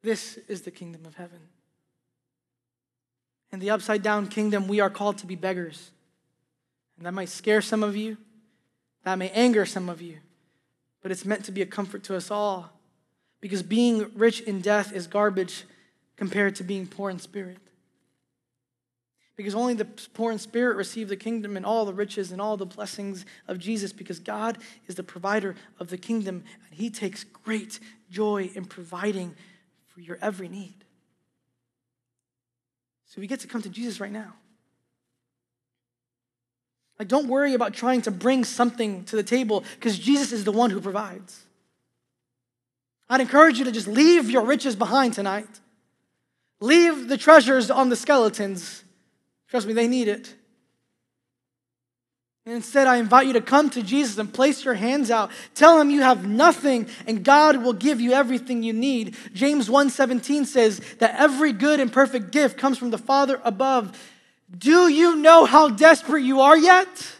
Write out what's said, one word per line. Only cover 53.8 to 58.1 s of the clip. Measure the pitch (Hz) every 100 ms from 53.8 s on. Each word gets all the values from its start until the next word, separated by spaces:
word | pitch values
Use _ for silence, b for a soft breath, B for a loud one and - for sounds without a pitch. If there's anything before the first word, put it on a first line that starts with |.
Jesus | 190 269 277 202
and | 208
place | 214 269 -
your | 277
hands | 220 220 277 233
out. | 226 202 B B
Tell | - 302 330
him | 294
you | 285
have | 262 233 190
nothing, | 214 330 - 285 254 220 B -
and | 220
God | 180 285 302 277
will | 240
give | 208 240 269
you | 240